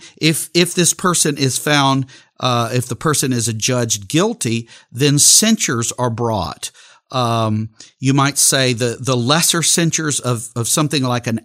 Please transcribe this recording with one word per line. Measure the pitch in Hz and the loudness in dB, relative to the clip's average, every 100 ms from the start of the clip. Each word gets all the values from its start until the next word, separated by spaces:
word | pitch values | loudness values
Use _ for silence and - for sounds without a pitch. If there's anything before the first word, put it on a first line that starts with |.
| - - | -6 -2
if, | 156 - - | 0 0 -2
if | 170 175 | 0 0
this | - 165 | 2 0
person | - 185 165 160 143 | 0 0 0 0 0
is | 135 - | -2 -2
found, | 151 147 139 135 131 - _ - | 0 2 2 0 -4 -12 _ -6
uh, | 127 120 117 | -2 0 0
if | 123 - | -2 -4
the | 113 160 | -2 -2
person | 143 139 | 0 0
is | 123 113 | 0 -2
adjudged | 110 - 123 120 104 98 | -2 0 0 0 -2 0
guilty, | 156 214 233 117 117 117 - _ | 2 2 0 -2 -2 -4 -18 _
then | 117 147 143 | 0 2 4
censures | - - 220 220 - 117 113 - | 6 6 4 2 0 -2 -4 -2
are | 123 | -4
brought. | 113 117 107 80 - - _ - - - | 0 0 0 -2 -6 -14 _ -20 -20 -8
Um, | 131 120 117 110 107 110 _ - - | -4 0 0 0 0 -4 _ -20 -4
you | 131 | 0
might | 139 139 139 | 2 2 0
say | - 139 127 | 0 2 0
the, | 117 120 113 | 0 -2 -2
the | 123 127 | -2 -2
lesser | 117 156 - 170 | 2 0 2 0
censures | 151 - 165 185 156 127 | 0 2 0 0 -2 -2
of, | 123 120 - | -2 -4 -4
of | 120 113 | -6 -2
something | - 151 151 | 0 0 0
like | 131 123 120 | -2 -2 -2
an | 113 | -4